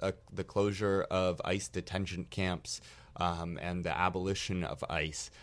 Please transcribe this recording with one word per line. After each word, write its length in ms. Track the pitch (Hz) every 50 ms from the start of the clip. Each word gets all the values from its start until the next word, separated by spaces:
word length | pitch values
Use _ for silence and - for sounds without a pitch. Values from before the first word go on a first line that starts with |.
| -
uh, 80 | 98 - - - -
the 140 | - 95 92
closure 640 | - - 101 101 104 101 95 104 101 98 95 - -
of 300 | 92 92 92 92 87 - -
ice 260 | - 92 98 - -
detention 580 | - 92 87 - - 95 95 87 90 90 - -
camps, 540 | - 101 92 92 90 - - - - - - - - - - - -
um, 420 | - 87 87 85 82 85 87 85 - -
and 200 | 90 87 90 87
the 140 | 85 - -
abolition 640 | 90 92 90 92 90 98 98 - - - 98 90 85
of 220 | - - - - -
ice. 400 | 82 80 78 80 80 - - - - -